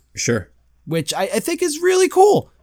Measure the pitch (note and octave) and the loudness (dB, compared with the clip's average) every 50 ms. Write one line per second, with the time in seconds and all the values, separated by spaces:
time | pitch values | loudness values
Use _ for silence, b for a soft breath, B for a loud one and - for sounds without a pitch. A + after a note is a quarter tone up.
0 | _ _ - - - - A#2 A2 F2+ - _ _ _ _ _ _ _ - D#3 E3 | _ _ -12 -8 -4 -2 -2 -2 -4 -8 _ _ _ _ _ _ _ -6 -6 -4
1 | D3 - - D#3 F#3+ F#3+ F#3+ A3 - - E4+ E4+ F4+ F4 D4 D4+ F4 F4+ F#4+ F#4 | -4 -4 -4 -4 -4 -4 -4 -4 -4 -4 -4 -4 -4 -4 -4 -2 0 0 2 2
2 | F#4+ F#4 - F4+ F#4+ G#4 G4 - - - _ _ | 2 2 4 4 4 6 4 2 0 -6 _ _